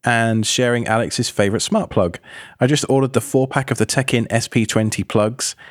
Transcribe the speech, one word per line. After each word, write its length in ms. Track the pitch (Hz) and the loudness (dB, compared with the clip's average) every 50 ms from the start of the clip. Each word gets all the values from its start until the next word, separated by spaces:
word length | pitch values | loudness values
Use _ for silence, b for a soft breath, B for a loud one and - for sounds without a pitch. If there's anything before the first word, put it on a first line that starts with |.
| - | -2
and 420 | 120 117 113 113 113 110 110 107 | 0 2 2 2 2 2 0 0
sharing 400 | - - - 127 120 120 117 110 | 0 0 0 2 2 0 0 0
Alex's 420 | - 110 117 110 - - - 113 - | 0 0 0 0 -2 -2 -4 -4 -2
favorite 340 | - - 101 98 107 110 | 0 0 2 2 2 0
smart 280 | - - 214 214 - - | -2 -2 -2 -2 -2 0
plug. 300 | - 110 92 - - - B B B B B B B - | 0 0 0 0 -2 -6 B B B B B B B 0
I 80 | 127 131 | 2 2
just 160 | 151 143 - - | 2 0 2 2
ordered 240 | 135 135 135 131 | 2 2 2 2
the 80 | - 143 | 0 -2
four 280 | - - - 131 131 131 | -2 2 0 0 0 2
pack 240 | - 139 131 - | 0 -4 -2 -2
of 60 | 127 - | -2 0
the 80 | 143 | 0
Tekin 420 | - - 139 131 - 127 117 113 - | 0 0 -2 0 0 0 0 0 0
S 160 | 113 113 - | -2 -2 -2
P 200 | - - 120 107 | 0 0 0 0
twenty 360 | - - 110 110 107 - - | 2 0 0 0 0 -2 -4
plugs, 540 | 98 - - 107 104 110 127 - - - - B B B | -4 0 0 0 0 0 -2 -4 -8 -8 -8 B B B